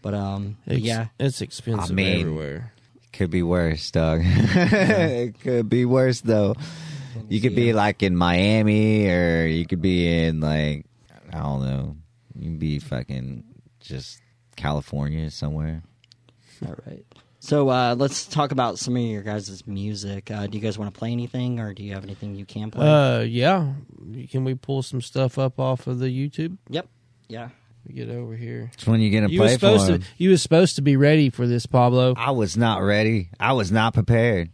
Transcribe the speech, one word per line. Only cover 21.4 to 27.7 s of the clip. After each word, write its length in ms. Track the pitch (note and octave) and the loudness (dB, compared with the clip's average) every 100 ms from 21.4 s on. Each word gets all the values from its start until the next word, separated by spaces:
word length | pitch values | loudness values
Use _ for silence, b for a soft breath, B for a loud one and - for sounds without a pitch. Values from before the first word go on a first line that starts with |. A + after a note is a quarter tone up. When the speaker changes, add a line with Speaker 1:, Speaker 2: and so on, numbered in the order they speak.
| B2 A#2+ | -6 -6
Speaker 1:
or 140 | A2 | -8
do 80 | F#2+ | -10
you 80 | G2+ | -12
have 100 | F#2+ | -12
anything 320 | G2 G2 G#2 G2 | -12 -12 -12 -12
you 100 | G2 | -12
can 240 | G#2 G#2+ | -10 -10
play? 180 | B2 D3+ | 0 4
Speaker 2:
Uh, 320 | D3+ C3+ A#2+ | 4 4 0
yeah. 540 | A2+ A#2 C3+ F#3+ D3 C#3 - - D#2 A#2 B2+ | -2 0 0 0 -2 -6 -14 -20 -16 -16 -8
Can 140 | C3 | -4
we 100 | C3 | -4
pull 280 | C3 - C3+ | -6 -6 -6
some 200 | B2+ C3 | -6 -8
stuff 360 | B2 C3+ B2+ - | -6 -2 -2 0
up 220 | C3+ - | -4 -2
off 260 | C3 B2+ - | -4 -4 -4
of 120 | B2 | -4
the 80 | C3 | -4
YouTube? 480 | B2+ C#3+ - D#3+ F#3+ _ | -4 -6 -6 -8 -8 _
Speaker 1:
Yep. 180 | D3 - _ _ _ _ | -10 -10 _ _ _ _
Yeah. 220 | A2+ A#2+ - _ | -14 -14 -18 _